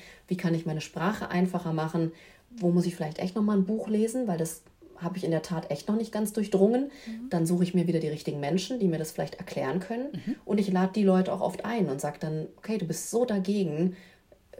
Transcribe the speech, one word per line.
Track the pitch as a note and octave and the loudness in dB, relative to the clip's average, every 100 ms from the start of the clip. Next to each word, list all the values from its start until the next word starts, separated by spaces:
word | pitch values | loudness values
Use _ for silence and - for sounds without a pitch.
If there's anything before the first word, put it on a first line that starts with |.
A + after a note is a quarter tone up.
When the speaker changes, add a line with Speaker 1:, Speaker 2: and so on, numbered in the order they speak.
| - - - | -16 -16 -6
Speaker 1:
wie | F3+ | -2
kann | F3 | 0
ich | E3 E3 | 0 -2
meine | D#3 | -4
Sprache | - E3 F3+ G#3+ - | -6 -2 -2 -2 -2
einfacher | F3+ F3+ F3 E3 | 0 2 0 -2
machen, | D#3+ D#3+ E3+ E3 - - - _ A#3 | -2 0 0 -2 -4 -20 -20 _ 0
wo | F3+ | 4
muss | F3 F3 | 4 2
ich | - | -2
vielleicht | D3+ D#3 | -6 -4
echt | F#3 | -4
nochmal | A3 G#3 G3+ | 0 2 4
ein | |
Buch | F#3+ A3 G#3 | 2 0 0
lesen, | G#3+ A3+ B3+ A3+ | 2 2 0 0
weil | E3 | 0
das | E3 - - _ - - | -2 -6 -18 _ -20 -8
habe | E3+ F3+ | -6 -2
ich | |
in | E3 | 0
der | D#3+ | 0
Tat | - E3+ - | 0 -6 -4
echt | - - | -6 0
noch | A3 | -2
nicht | G#3+ | 0
ganz | G#3+ G#3+ | -2 -2
durchdrungen. | A3 G3+ F#3+ G3+ B3 C#4+ - A3+ | -2 2 6 6 4 0 -8 -14
Speaker 2:
Mhm. | A3+ B3+ | -10 -2
Speaker 1:
Dann | E3+ E3 | 0 2
suche | F3+ | 4
ich | F3 | 4
mir | F3+ E3+ | 2 2
wieder | D#3+ | 2
die | D3+ | 0
richtigen | D3+ - C#3+ | -4 -4 -4
Menschen, | C#3+ F3+ - B3+ | 0 0 0 0
die | F#3+ | 2
mir | D#3 | 2
das | D#3 | -4
vielleicht | - D#3+ | -4 -6
erklären | - - - C3+ F3 | -8 -8 -4 -2 -2
können. | F#3 A#3 C#4+ | -4 -6 -6
Speaker 2:
Mhm. | E3+ G3 D4 | -8 -8 -8
Speaker 1:
Und | - G#3 | -2 0
ich | G3 | 2
lade | F#3 F#3+ | 2 2
die | G#3+ | 4
Leute | F#3+ F#3 F#3 | 6 6 4
auch | - | 0
oft | - F#3 | -2 -2
ein | G#3 A#3 D#3 | -4 0 0
und | C3+ | 0
sag | D3 - | -4 -4
dann, | D#3 D#3 E3+ - | -4 -4 -6 -10
"Okay, | - A3 | -4 -4
du | E3 | -2
bist | D#3+ - | -6 -2
so | A3+ | 0
dagegen, | A#3+ G3+ F#3 G#3 F3 D3+ F#3 F3+ - - _ - _ | 2 0 0 0 0 2 0 -2 -18 -20 _ -20 _